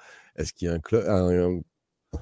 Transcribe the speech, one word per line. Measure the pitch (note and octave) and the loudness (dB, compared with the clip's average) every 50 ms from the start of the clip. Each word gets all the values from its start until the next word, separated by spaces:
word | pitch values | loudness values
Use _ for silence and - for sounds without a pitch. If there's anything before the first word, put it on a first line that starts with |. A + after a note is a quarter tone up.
| - - - - - _ _ | -20 -20 -20 -20 -20 _ _
Est-ce | - D#2 D2 - | -8 -8 -8 -6
qu'il | - F2+ E2+ | -6 -4 -2
y | |
a | E2+ | -2
un | E2 | -4
cl-, | - - - A2+ G2 D#2+ | -2 0 0 0 2 2
un, | G#2 F#2 F2+ F2+ F2+ F2+ F2+ F2+ F2+ | 2 2 4 4 4 2 2 0 0
un, | F2 D#2+ - _ _ _ _ _ _ _ _ - - | -4 -8 -12 _ _ _ _ _ _ _ _ -12 -12